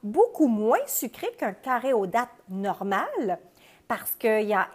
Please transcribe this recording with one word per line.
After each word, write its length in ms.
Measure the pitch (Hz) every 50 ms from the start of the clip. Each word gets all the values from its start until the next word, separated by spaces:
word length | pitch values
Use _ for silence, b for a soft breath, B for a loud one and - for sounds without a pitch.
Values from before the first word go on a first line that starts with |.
beaucoup 460 | - 208 220 330 453 480 - - 311 247
moins 320 | 220 208 214 220 285 453 571 -
sucré 400 | - - 285 233 - - - 466 480 -
qu'un 160 | 294 220 190
carré 400 | - - 262 254 233 254 269 262
aux 140 | 220 196 180
dattes 220 | 165 233 247 - - - _ -
normal, 880 | 185 190 196 202 170 - 190 196 196 202 302 571 587 427 269 190 175 - - B B B B B B B B -
parce 280 | 233 - - - -
qu'il 320 | - - 226 220 214 214 208
y 60 | 208
a 160 | 190 185 - -